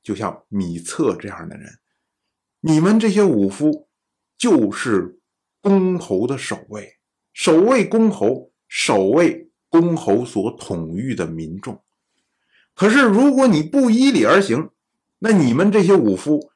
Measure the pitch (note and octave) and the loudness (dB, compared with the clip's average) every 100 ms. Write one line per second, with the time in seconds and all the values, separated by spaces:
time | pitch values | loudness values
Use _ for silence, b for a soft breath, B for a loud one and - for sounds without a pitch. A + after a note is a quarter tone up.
0 | - G2+ G#2 E2+ _ G2+ F2+ E2+ E2+ - | -12 -8 -8 -10 _ -8 -6 -8 -10 -4
1 | C#3+ F2 G2+ - E2 C#2+ - - _ _ | -4 -4 -10 -16 -16 -18 -20 -20 _ _
2 | _ _ _ _ _ _ D#3 D#3 F3 A3 | _ _ _ _ _ _ 0 2 4 2
3 | A3 G3 G3 A2+ G2 - D3+ D3+ - _ | 2 2 2 2 0 0 -2 -2 -8 _
4 | _ _ _ - A#3+ D#3+ G#2 - B2+ G2+ | _ _ _ -6 0 2 0 -4 -4 -4
5 | E2+ - _ _ _ _ G3+ G3 F#3 F3+ | -4 -12 _ _ _ _ 0 2 0 -2
6 | - F#2+ A#2+ C3+ - G2+ - G#2+ G2 _ | -4 -4 -4 -6 -8 -12 -12 -18 -18 _
7 | _ _ _ - - D#3+ G3+ C4 F3+ A3+ | _ _ _ -6 2 4 4 2 2 0
8 | A3+ - G#2 C3 - _ _ - - G#2+ | 0 0 -2 -2 -8 _ _ -6 0 2
9 | F#2+ C#3 F3 - - _ _ E3 E3+ E3 | 2 2 2 -2 -12 _ _ 0 2 -2
10 | - G2+ B2 G#2+ G2+ - - F2+ D#2+ F2 | -2 -2 -2 -6 -6 -8 -10 -8 -8 -8
11 | C3 G2+ E2 E2 D#2+ F2+ B2 G#2 _ _ | -8 -6 -8 -8 -12 -12 -14 -16 _ _
12 | _ _ _ _ _ _ _ - G3+ B3 | _ _ _ _ _ _ _ -2 2 4
13 | B3+ G3+ C#4+ C4 C4 D#3 D#3 C#4 B3 A3+ | 4 4 2 4 2 2 0 0 2 2
14 | C4+ A#3 - F3 G3 A#2 D#3+ _ _ _ | 2 2 2 2 2 -2 -6 _ _ _
15 | _ _ G#3+ G#3 C3+ B2 G3+ G#3 F3+ G3 | _ _ 0 2 2 2 2 2 4 2
16 | A2 F#2 D3 D3+ - | 2 -2 -2 -4 -4